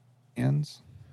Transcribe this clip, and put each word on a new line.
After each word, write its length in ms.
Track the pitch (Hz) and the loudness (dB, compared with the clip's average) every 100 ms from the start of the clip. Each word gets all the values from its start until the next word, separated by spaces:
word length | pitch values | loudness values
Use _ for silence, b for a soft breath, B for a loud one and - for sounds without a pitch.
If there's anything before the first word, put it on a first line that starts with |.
| _ _ _ - | _ _ _ -2
fans? 460 | 127 143 151 - - - b | 2 2 0 -8 -20 -20 b